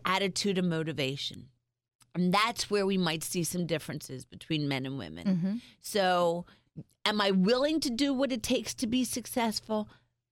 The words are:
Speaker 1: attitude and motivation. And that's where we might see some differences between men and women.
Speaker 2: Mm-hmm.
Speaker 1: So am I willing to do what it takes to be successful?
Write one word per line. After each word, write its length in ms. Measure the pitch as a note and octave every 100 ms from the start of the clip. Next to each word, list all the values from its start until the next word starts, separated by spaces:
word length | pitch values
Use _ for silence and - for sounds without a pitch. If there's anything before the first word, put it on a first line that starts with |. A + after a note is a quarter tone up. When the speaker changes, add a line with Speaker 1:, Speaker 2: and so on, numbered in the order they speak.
Speaker 1:
attitude 540 | - F#3+ G3 F#3 G#3 F#3+
and 120 | F3+
motivation. 800 | D#3+ D#3+ D3+ C3 C#3 - G#2 - _ _ _ _ _ _
And 180 | E3+ F3+
that's 380 | G3 A3 A#3 -
where 160 | G3+ F#3+
we 120 | F#3+
might 260 | E3+ D#3+
see 180 | - F3+
some 240 | D#3+ F3+ E3
differences 580 | D#3 - D3+ - C3
between 440 | - - - D#3+ C#3+
men 180 | C3+ C3+
and 120 | C3+
women. 280 | F2 D#2+ G3
Speaker 2:
Mm-hmm. 300 | F#3 F#3 A3+ - -
Speaker 1:
So 640 | - G#3 F#3 F3 F3 E3+ - - _ - - _ G3+
am 120 | G#3+
I 120 | G3+
willing 500 | F#3+ F#3 B3 D4 D#4+
to 100 | C#4+
do 220 | A#3 C#4
what 180 | B3+ C4+
it 120 | B3
takes 320 | - B3 G#3+
to 120 | - A3
be 180 | B3+
successful? 840 | A#3+ B3 - B3+ A3+ G#3+ - G#3+ G#3 - _ _ _